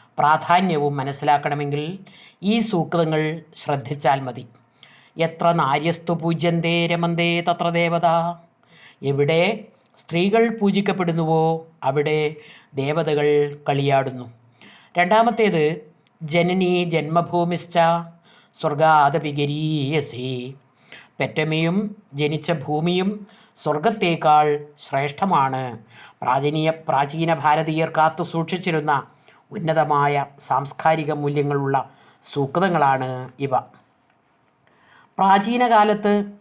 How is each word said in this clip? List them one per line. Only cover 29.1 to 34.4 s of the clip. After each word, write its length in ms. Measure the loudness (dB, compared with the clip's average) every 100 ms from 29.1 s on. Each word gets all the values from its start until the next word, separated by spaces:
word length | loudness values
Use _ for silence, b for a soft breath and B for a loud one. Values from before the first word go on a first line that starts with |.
| b b b _ -6
ഉന്നതമായ 720 | 0 0 2 2 2 0 -4 -8 -4
സാംസ്കാരിക 640 | -2 -4 -2 0 0 0 -4
മൂല്യങ്ങളുള്ള 560 | -2 0 0 0 0 -2 -4 b b b -10
സൂക്തങ്ങളാണ് 840 | -4 -2 0 0 2 2 0 -2 -8 -12 -8 -4
ഇവ. 80 | -4 -6 -16 _ _ _ _ _ _